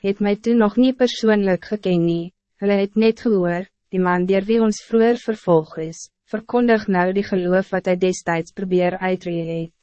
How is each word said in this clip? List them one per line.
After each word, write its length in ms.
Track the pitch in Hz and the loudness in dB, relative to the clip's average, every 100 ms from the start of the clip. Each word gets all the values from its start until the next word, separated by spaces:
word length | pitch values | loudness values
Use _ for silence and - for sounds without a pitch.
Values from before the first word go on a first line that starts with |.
het 200 | 196 202 | -4 -2
my 120 | 202 208 | -2 -2
toe 200 | 226 240 | 0 2
nog 200 | 208 208 | 2 2
nie 160 | 262 254 | 0 2
persoonlik 720 | 247 - 220 214 196 175 - | -2 0 0 2 2 -2 -4
geken 360 | 214 202 175 170 | -6 0 0 2
nie, 260 | 170 170 _ _ - | -2 -6 _ _ -6
hulle 160 | 202 202 | 0 0
het 140 | 202 214 | 0 2
net 260 | 220 226 | 2 2
gehoor, 460 | 247 202 175 170 190 _ _ | 0 0 0 -2 -8 _ _
die 80 | 185 | -2
man 240 | 180 180 180 | 0 2 2
deur 200 | 190 196 | 0 2
wie 120 | 226 | 2
ons 180 | 220 214 - | 2 -2 -2
vroeër 320 | 226 226 240 | 2 2 0
vervolg 540 | - 220 - 170 160 - | -4 -6 0 0 0 -8
is, 160 | 160 165 - _ _ | -12 -12 -20 _ _
verkondig 560 | 214 220 240 240 220 208 | -10 -4 0 2 2 2
nou 220 | 185 180 | 0 2
die 120 | 190 202 | 0 -2
geloof 440 | 190 180 185 196 190 | -2 0 0 0 -4
wat 120 | 185 | -2
hy 80 | 180 | 0
destyds 540 | 185 185 - 165 165 - | 0 -2 -4 -4 -4 -8
probeer 400 | 190 180 180 185 | -2 0 0 -2
uitroei 460 | 185 185 180 170 165 | -4 -4 -4 -6 -6
het. 260 | 165 165 _ | -6 -8 _